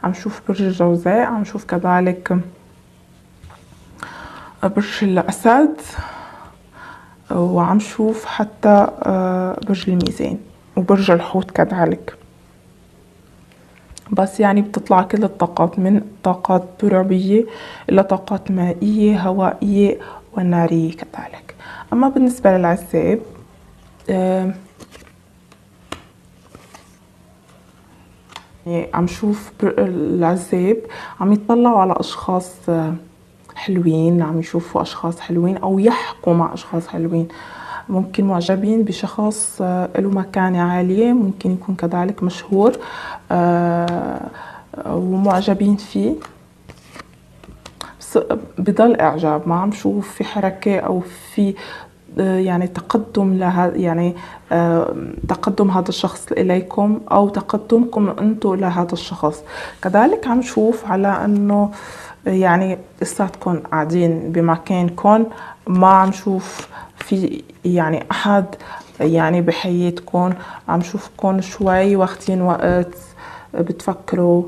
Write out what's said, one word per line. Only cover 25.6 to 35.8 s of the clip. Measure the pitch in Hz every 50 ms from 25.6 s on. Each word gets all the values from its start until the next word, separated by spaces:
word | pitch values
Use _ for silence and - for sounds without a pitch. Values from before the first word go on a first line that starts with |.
| _ _ _ _ - - - - - - _ _ _ _ - - _ - - - - - - - - - - _ _ _ _ _ - _ - _ _ _ - - _ _ - _ - _ - - - - - _ _ _ - - - - - - -
يعني | 170 170 170 - - -
عم | - 175 180
شوف | - - - 208 208 208 - - - - -
بر-، | 208 - -
العزاب | 202 190 180 175 147 160 - 180 170 165 180 185 180 - - 180 180 190 226 233 - - - - - - - -
عم | 185 196 208
يطلعوا | 208 208 - 233 233 240 240 240 208
على | 185 185 180 -
أشخاص، | - - - - - - 185 185 180 185 - - - -
آه، | 170 165 160 160 165 170 - - _ _ _ _ _ _ - - -
حلوين، | - - - 196 180 175 170 160 160 160 165 175 175
عم | 170 151 160 165
يشوفوا | 160 - - 170 170 - - -
أشخاص | - - - - - 170 170 170
حلوين | - - 175 175 170 180 190 185
أو | 185 190 196
يحكوا | 196